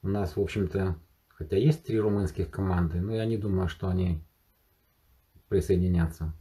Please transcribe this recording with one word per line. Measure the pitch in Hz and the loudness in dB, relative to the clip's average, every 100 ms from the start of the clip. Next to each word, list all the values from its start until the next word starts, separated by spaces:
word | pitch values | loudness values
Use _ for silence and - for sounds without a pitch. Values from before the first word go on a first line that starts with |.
у | 95 | -2
нас, | 101 92 87 | -2 -2 -2
в | |
общем-то, | 95 107 92 98 95 85 - _ _ | -2 -2 -2 0 -2 -4 -10 _ _
хотя | _ 80 98 | _ -2 2
есть | 135 156 | 4 2
три | - 113 | 0 0
румынских | 107 101 92 - 87 | 2 2 -2 -2 -6
команды, | - 98 87 85 85 | -2 0 2 0 0
но | 95 110 | -2 -2
я | 113 | 0
не | 113 | -2
думаю, | 104 95 90 | 0 0 0
что | - 95 | -2 -2
они | 92 92 80 - _ _ _ _ _ _ _ _ _ _ - _ | 0 0 -2 -6 _ _ _ _ _ _ _ _ _ _ -20 _
присоединятся. | 98 85 92 90 87 82 - 80 78 | 0 4 2 4 4 2 -2 -8 -8